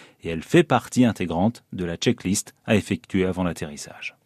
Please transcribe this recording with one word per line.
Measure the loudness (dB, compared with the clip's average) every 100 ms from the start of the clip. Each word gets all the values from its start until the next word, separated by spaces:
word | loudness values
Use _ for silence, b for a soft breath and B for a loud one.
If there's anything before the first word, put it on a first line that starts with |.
| B B
et | -8
elle | -8
fait | 2 4
partie | 4 2 0 2 2
intégrante | 2 -4 0 0 -2 _
de | -8 -6
la | -2
checklist | 0 0 0 -4 -4 -8 0
à | 0
effectuer | 0 -4 -2 0 0
avant | 0
l'atterrissage. | -4 -4 -10 -12 -16 -16 -18 -18